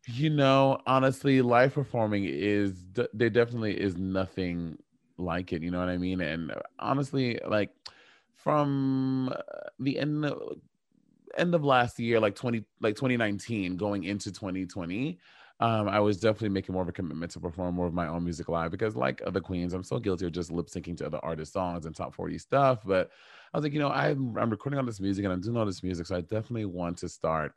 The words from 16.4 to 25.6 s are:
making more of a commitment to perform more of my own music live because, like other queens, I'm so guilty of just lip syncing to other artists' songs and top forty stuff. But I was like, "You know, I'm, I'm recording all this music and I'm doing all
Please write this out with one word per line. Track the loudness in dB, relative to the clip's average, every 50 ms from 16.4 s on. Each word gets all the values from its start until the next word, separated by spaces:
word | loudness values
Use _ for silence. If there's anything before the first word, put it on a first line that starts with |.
| -2 -2
making | -2 -2 -2 -2 -2
more | -2 -2
of | -4
a |
commitment | -4 -6 -6 -6 -6 -8 -8 -8
to | -10 -8
perform | -8 -8 -6 -4 -4 -2 0
more | 0 -2
of | 0 0
my | -2 -2
own | -2 -2 -2 -2
music | -4 -4 -4 -4 -2
live | -2 0 0 -2
because, | -2 -2 -2 -2 0
like | 0 0 0 -2 -2 -6
other | -2 -2 -4
queens, | -4 -2 -4 -4 -2 -2 -4
I'm | -6 -4
so | -4 -4 -2
guilty | 0 0 0 0 -2
of | -4 -4
just | -4 -6 -4
lip | -4 -4 -4
syncing | -4 -8 -8 -8 -8 -8
to | -6 -6
other | -6 -6 -4 -4
artists' | -6 -6 -6 -8 -6 -4
songs | -4 -2 -2 -4 -6 -8
and | -10 -8
top | -8 -8 -8 -8
forty | -8 -6 -6 -6
stuff. | -8 -4 _ 2 4 6 4 4 2 0
But | 2 2 2 2 0 -6 -20 -20 -20 -20 -20 -18 -6 -4
I |
was | -2 -2
like, | 0
"You | 0 0
know, | 0 0
I'm, | 0 2 2 2 2 0 -2 -2 0
I'm | 0 0 0
recording | 0 -2 -2 -4 -2 -2
all | -2
this | -4 -4 -2
music | 0 0 0 2 0
and | 0 0
I'm | -2
doing | -2 -2 0
all | 0